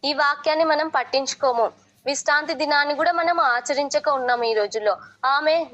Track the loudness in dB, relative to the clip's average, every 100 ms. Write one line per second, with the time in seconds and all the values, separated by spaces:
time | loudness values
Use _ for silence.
0 | -4 0 0 0 0 2 2 2 0 -2
1 | -2 -2 -4 -2 0 2 0 -4 _ _
2 | -6 -4 0 0 0 -2 0 2 0 0
3 | 0 0 0 2 2 0 -2 -2 -2 -2
4 | 0 0 0 0 0 0 -2 0 0 -2
5 | -6 -4 0 0 2 0 0